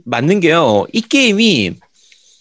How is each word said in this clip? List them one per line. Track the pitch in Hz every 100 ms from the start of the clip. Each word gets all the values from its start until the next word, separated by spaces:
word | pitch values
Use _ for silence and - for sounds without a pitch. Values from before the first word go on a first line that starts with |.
맞는 | 117 120 143 202
게요. | 165 165 131 104 -
이 | 226
게임이 | 226 277 247 202 226 143 92 - _ _ _ _ _ _